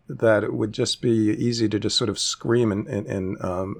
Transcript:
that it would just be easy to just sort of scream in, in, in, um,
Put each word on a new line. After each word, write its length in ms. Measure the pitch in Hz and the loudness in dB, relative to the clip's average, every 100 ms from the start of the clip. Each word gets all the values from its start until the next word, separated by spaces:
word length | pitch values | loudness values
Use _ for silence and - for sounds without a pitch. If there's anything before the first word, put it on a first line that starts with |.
| - | -14
that 360 | 127 117 104 | 0 4 4
it 100 | 113 | 2
would 180 | 123 110 | -2 -2
just 300 | 113 120 - | -2 -2 0
be 300 | 127 113 104 | 2 2 2
easy 360 | 104 120 117 107 | 2 0 0 0
to 120 | 104 | 0
just 180 | 104 - | 0 0
sort 140 | 117 | -2
of 80 | 95 | -2
scream 520 | - - - 117 113 | -4 -4 0 2 4
in, 160 | 98 110 | 0 -2
in, 180 | 107 101 | -4 -4
in, 300 | 98 95 104 | -4 -4 -4
um, 340 | 92 90 95 - | -4 -4 -4 -8